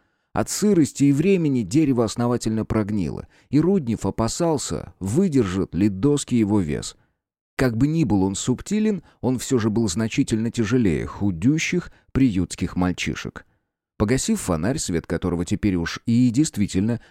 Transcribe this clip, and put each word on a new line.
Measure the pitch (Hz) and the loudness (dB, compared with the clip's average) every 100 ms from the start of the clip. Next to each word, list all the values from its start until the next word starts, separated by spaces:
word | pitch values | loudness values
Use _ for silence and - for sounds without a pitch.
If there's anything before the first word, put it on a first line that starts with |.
| _ _ _ | _ _ _
От | - 110 | -4 -4
сырости | - 214 185 135 - | 0 2 4 2 2
и | 143 | 2
времени | 139 190 185 156 127 | 4 2 2 2 0
дерево | 92 139 147 120 | 0 2 2 2
основательно | 110 - 120 120 110 110 | 0 0 -2 -2 -2 -4
прогнило, | - 113 101 107 76 50 - _ _ | -2 -2 -2 -2 -4 -6 -12 _ _
и | 139 | 2
Руднев | 170 202 117 104 98 | 2 2 0 -2 -2
опасался, | - 113 - 170 139 - 78 - - | -2 -2 0 -2 -2 -4 -8 -8 -8
выдержат | 95 135 196 135 98 95 85 | -2 2 2 2 2 0 -2
ли | 82 104 | 2 0
доски | 95 139 147 - 120 | 2 0 0 0 0
его | 101 104 | 2 2
вес. | 78 60 - - _ _ _ _ _ - | 0 -4 -8 -14 _ _ _ _ _ -2
Как | 131 | -2
бы | 113 147 | 2 2
ни | 165 | 2
был | 139 101 | 2 2
он | 95 | 2
субтилен, | 95 - 123 - 208 214 185 - _ | 0 -2 -4 -2 0 0 -2 -8 _
он | 123 123 | -4 -4
все | - 127 | 0 0
же | 110 | 2
был | 104 110 | 0 0
значительно | 85 110 - - 110 117 | 0 -2 0 0 0 -2
тяжелее | - 101 127 101 69 57 | -2 0 2 2 0 -4
худющих | - 101 82 117 160 - 180 - - _ | -4 -4 0 0 0 0 -4 -6 -14 _
приютских | 127 131 92 85 - 92 90 | 0 2 2 -2 -4 -4 0
мальчишек. | 90 87 - 58 - - - _ _ _ _ - | -2 -2 -4 -6 -10 -14 -18 _ _ _ _ -4
Погасив | 107 131 - 220 | -2 0 0 -2
фонарь, | - 82 95 151 | -2 -2 -2 -4
свет | - 82 - | -4 -4 -2
которого | 82 90 85 90 | -4 -2 -2 -2
теперь | 101 104 90 | -2 0 0
уж | 82 - | -2 -6
и | - 117 123 | 0 4 4
действительно | 110 156 104 98 92 107 117 - | 4 0 0 -2 0 -2 -2 -8